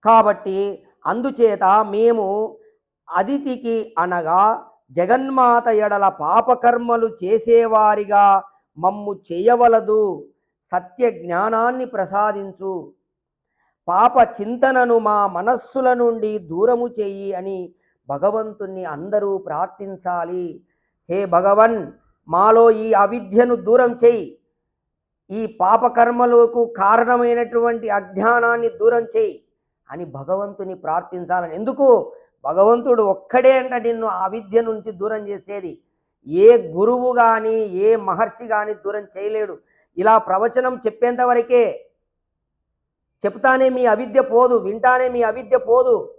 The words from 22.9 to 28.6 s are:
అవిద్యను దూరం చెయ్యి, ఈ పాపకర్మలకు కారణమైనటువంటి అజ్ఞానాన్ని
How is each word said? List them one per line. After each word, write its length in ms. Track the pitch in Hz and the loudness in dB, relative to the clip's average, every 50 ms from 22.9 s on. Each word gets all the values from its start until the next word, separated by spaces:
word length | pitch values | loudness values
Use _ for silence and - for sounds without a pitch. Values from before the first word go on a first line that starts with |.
| 220 | 0
అవిద్యను 640 | 196 202 196 220 240 - 185 196 220 247 247 247 | 2 2 0 -2 -6 -10 -2 0 2 2 2 0
దూరం 380 | 233 180 202 226 247 254 247 233 240 233 | -4 0 2 2 2 2 2 0 2 2
చెయ్యి, 340 | 233 233 220 175 135 - _ _ _ _ _ _ _ _ _ _ _ _ _ _ _ _ _ _ _ | 2 2 2 -4 -10 -16 _ _ _ _ _ _ _ _ _ _ _ _ _ _ _ _ _ _ _
ఈ 160 | 185 214 226 214 220 _ | -8 -8 -8 -8 -4 _
పాపకర్మలకు 1120 | 180 185 214 233 247 240 240 240 233 240 240 240 247 247 240 240 233 233 233 240 233 233 - - | 0 2 2 2 2 0 2 2 2 2 2 0 0 4 4 4 4 4 2 -2 -4 -4 -2 -2
కారణమైనటువంటి 1120 | 196 196 214 233 233 233 247 240 240 240 240 233 240 233 240 233 233 233 233 233 226 220 | 2 2 4 2 2 2 0 0 2 0 0 -2 -2 -4 -2 -2 -2 0 -2 -4 -6 -4
అజ్ఞానాన్ని 800 | 202 202 196 185 190 190 202 226 240 240 233 233 233 233 | -4 -4 -4 -6 -8 -2 0 2 2 2 2 0 0 0